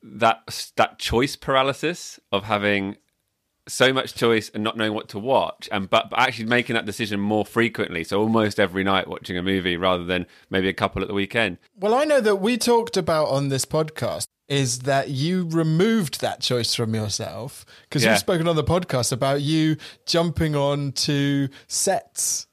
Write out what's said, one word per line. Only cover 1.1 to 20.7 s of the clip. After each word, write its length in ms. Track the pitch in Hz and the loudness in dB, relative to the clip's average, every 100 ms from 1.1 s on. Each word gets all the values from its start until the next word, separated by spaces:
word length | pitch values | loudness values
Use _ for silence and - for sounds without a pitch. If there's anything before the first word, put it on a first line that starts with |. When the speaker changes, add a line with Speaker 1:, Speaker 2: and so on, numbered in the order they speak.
| 113 139 - | 0 0 -4
Speaker 1:
paralysis 840 | - 135 135 139 151 175 - - _ | 0 2 2 0 -4 -4 -10 -18 _
of 120 | 196 196 | -4 0
having 500 | 110 202 101 139 104 _ _ _ _ _ _ - | 0 2 2 0 -6 _ _ _ _ _ _ -14
so 240 | - 131 | 2 2
much 220 | 131 117 | 2 -2
choice 360 | - 120 113 107 | 0 2 2 0
and 100 | 107 | -4
not 140 | 107 113 | -4 -2
knowing 160 | 107 | -2
what 160 | 107 - | -2 -6
to 80 | 104 | -10
watch, 500 | 113 127 82 - - | 0 2 2 -6 -6
and 180 | 107 95 | -6 0
but, 220 | 113 98 | 0 0
but 80 | 98 | 0
actually 260 | 127 113 113 | 0 0 0
making 300 | 123 120 117 | 0 2 -2
that 100 | 101 | -4
decision 340 | 98 113 101 | -6 -4 -2
more 240 | 101 107 | 0 0
frequently. 600 | 101 117 117 113 101 87 | 0 0 0 0 -6 -4
So 180 | 80 98 | -4 0
almost 380 | 110 113 107 98 | 2 2 2 2
every 240 | 98 90 | 0 0
night 240 | 98 98 - | 0 0 -2
watching 280 | - - 90 | -10 -8 -4
a 60 | |
movie 340 | 90 95 90 87 | 0 0 2 0
rather 280 | 92 90 | 2 0
than 240 | 87 90 87 - _ | 0 -2 -4 -12 _
maybe 180 | - 95 | 0 0
a 40 | |
couple 280 | 92 101 - | 0 -2 -2
at 60 | 95 | -4
the 80 | 101 | -2
weekend. 420 | 98 120 110 87 _ _ | -2 0 -2 -4 _ _
Speaker 2:
Well, 200 | 196 240 | 0 2
I 80 | |
know 180 | 302 285 | 4 2
that 140 | 220 202 | 2 2
we 220 | 190 240 | 0 0
talked 360 | 240 233 220 196 | 2 2 2 -2
about 340 | 175 160 151 | 0 0 2
on 200 | 135 139 | 0 0
this 160 | 135 - | -2 -2
podcast 600 | 156 156 - 113 78 - _ _ | -2 -2 -4 -6 -4 -8 _ _
is 340 | 143 135 123 | -2 0 -2
that 280 | 127 135 135 | 0 0 0
you 380 | 135 151 185 175 | -2 0 0 0
removed 720 | 165 160 160 208 226 160 - | 0 2 4 4 2 0 -2
that 180 | 117 - | -4 -4
choice 360 | - 123 113 - | -2 0 0 -2
from 180 | 113 | -2
yourself, 720 | 110 107 - 76 92 123 - - - _ | -2 -2 -4 -6 -8 -12 -14 -20 -20 _
'cause 140 | 151 | 0
Speaker 1:
Yeah. 80 | 113 | 4
Speaker 2:
you've 80 | 104 | 4
spoken 280 | - 180 165 | 4 0 2
on 80 | 160 | 0
the 80 | |
podcast 480 | 139 170 175 131 120 | 2 0 0 -2 -2
about 300 | 120 135 143 | -2 0 0
you 360 | 143 160 156 156 - - - | 0 2 2 0 -4 -20 -2
jumping 500 | 165 170 - 160 147 | 0 0 0 0 2
on 360 | 139 | 0